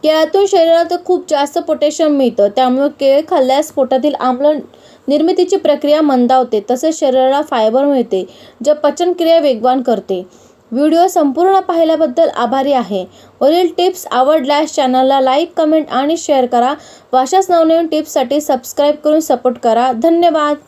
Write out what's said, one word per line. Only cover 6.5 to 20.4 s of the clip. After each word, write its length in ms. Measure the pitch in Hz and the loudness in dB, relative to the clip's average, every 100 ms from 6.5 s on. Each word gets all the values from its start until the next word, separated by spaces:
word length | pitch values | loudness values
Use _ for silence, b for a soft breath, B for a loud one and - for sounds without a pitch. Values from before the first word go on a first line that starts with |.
| 214 202 | -2 -2
तसेच 280 | 247 320 320 | -2 -2 -2
शरीराला 420 | 285 254 262 277 | 0 2 2 0
फायबर 440 | 294 254 220 240 285 | -2 -2 0 0 0
मिळते, 400 | 277 233 190 185 B B B | 0 -2 -4 -6 B B B
जे 100 | 240 | -2
पचनक्रिया 680 | 302 294 294 359 359 320 330 | 0 0 -2 -4 0 2 2
वेगवान 420 | 294 233 240 262 | 2 0 0 0
करते. 460 | 247 220 - 190 185 b b b _ | 0 -4 -4 -8 -8 b b b _
व्हिडिओ 360 | 233 294 330 370 | -2 0 2 2
संपूर्ण 520 | 370 294 262 370 392 | 2 -2 0 2 2
पाहिल्याबद्दल 720 | 381 339 320 320 311 247 330 | 0 -2 0 0 0 0 0
आभारी 440 | - 233 269 269 | 0 -2 -2 0
आहे. 320 | 269 190 196 185 B B B | -2 -2 -6 -8 B B B
वरील 260 | 269 330 370 330 | 0 2 0 0
टिप्स 300 | 359 370 - | -2 -2 -6
आवडल्यास 640 | 247 262 311 262 294 302 - | 0 2 2 0 -2 -2 -2
चॅनलला 460 | 262 254 262 277 | 0 2 2 2
लाईक, 320 | 262 269 339 - | 2 0 -2 -2
कमेंट 300 | 311 320 302 | 0 0 0
आणि 260 | 254 285 339 | -4 -2 -4
शेअर 280 | - 277 247 | 0 0 2
करा. 280 | 247 247 294 B B B | 0 0 -4 B B B
व 40 | 254 | -2
अशाच 280 | 262 370 370 | 2 0 2
नवनवीन 380 | 349 320 330 330 | 2 2 2 0
टिप्ससाठी 540 | 311 311 311 247 285 | -4 -2 -4 -2 -2
सबस्क्राईब 540 | 302 262 - - 285 294 | -2 -4 -4 -2 -2 0
करून 240 | 302 311 | 0 0
सपोर्ट 380 | 320 254 254 240 | 0 -2 -2 -2
करा. 340 | 240 220 254 | 0 0 0
धन्यवाद. 640 | 233 320 339 349 311 | 0 0 2 2 2